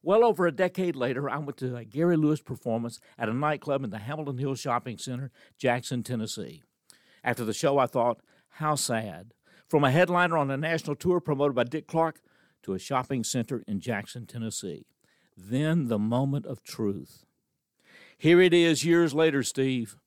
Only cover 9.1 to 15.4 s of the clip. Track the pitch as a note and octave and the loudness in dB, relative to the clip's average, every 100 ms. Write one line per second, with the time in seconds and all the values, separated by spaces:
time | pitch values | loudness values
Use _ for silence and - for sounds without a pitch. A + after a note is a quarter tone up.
9.1 | E2 A2 _ _ _ _ D#3 C#3+ C#3+ F3+ | -12 -18 _ _ _ _ 4 6 6 4
10.1 | F3 F3 E3 C#3 C3+ D#3 E3 - D3 F3 | 4 2 2 0 -2 -2 -2 -2 -4 0
11.1 | F3+ E3 C#3 C#3+ B2 A#2+ D#3 - D#3+ E3 | 0 0 0 0 2 -2 -4 -4 0 0
12.1 | - _ _ _ _ - F#2+ - C3 B2+ | -2 _ _ _ _ -8 -6 -2 -2 -2
13.1 | C3+ A2+ B2+ A2+ B2 G2 G2+ B2 G#2 G2+ | -4 -2 -4 -4 -6 -6 -8 -4 -6 -6
14.1 | B2 G#2+ A#2+ A2 - F#2+ D2 - _ _ | -14 -14 -10 -10 -8 -10 -12 -16 _ _
15.1 | _ _ - | _ _ -20